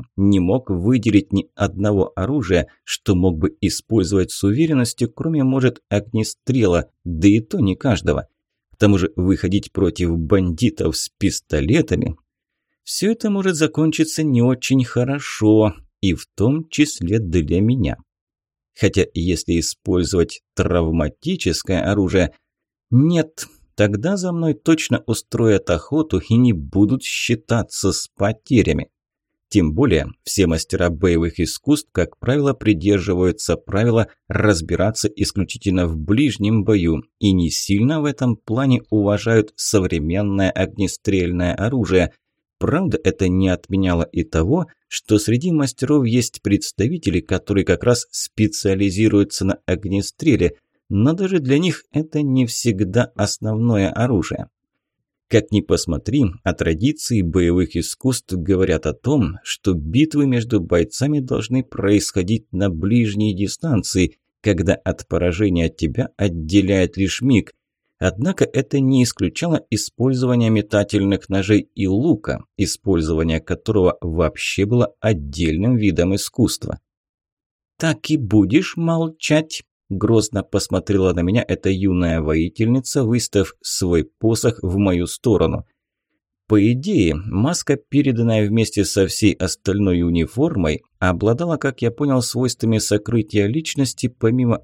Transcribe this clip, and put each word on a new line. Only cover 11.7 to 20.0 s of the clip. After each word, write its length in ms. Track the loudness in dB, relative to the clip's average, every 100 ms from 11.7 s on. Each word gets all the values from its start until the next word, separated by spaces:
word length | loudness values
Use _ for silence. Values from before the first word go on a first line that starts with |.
| 0 0 -2 -4 -8 _ _ _ _ _ _
всё 280 | -12 -4 -2
это 180 | -2 -2
может 260 | -2 -2 0
закончиться 680 | 0 2 0 0 -2 -2
не 180 | 0 2
очень 420 | 2 0 0 0
хорошо, 880 | 0 -2 -2 -4 -8 0 4 6 4 0 -12 _
и 140 | -2 -2
в 100 | -6 -2
том 320 | 0 0 -2
числе 500 | 0 0 -2 -4 -2
для 420 | 0 -2 0 0
меня. 360 | 2 0 -2 -6 _ _ _ _ _ _ _ -2
Хотя 300 | 0 2 0
если 460 | -2 -2 -2 0 -2
использовать 840 | -2 -6 -2 0